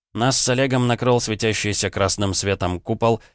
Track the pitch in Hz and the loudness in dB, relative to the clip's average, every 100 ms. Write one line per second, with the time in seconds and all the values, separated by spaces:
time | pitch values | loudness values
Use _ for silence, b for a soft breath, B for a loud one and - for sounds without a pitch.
0 | _ 107 127 117 - 127 135 127 123 117 | _ -2 0 2 2 0 2 2 0 0
1 | 123 123 - 107 113 104 104 98 95 98 | 2 2 0 -2 -2 0 -2 -2 -2 0
2 | 95 - 98 92 98 95 90 90 - 110 | 0 0 0 0 -2 -2 -2 -4 -4 0
3 | 117 113 b | 2 0 b